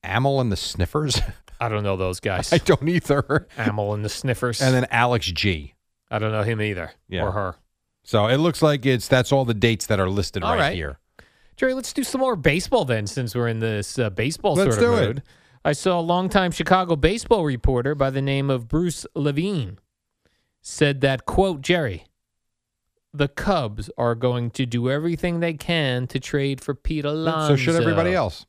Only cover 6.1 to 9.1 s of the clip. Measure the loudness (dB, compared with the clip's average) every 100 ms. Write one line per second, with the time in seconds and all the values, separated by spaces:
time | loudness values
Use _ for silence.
6.1 | -4 -2 -2 -2 -2 -4 -4 -8 -14 _
7.1 | -4 -2 -2 -6 -8 _ _ _ _ 0
8.1 | 2 4 4 2 4 2 4 2 2 4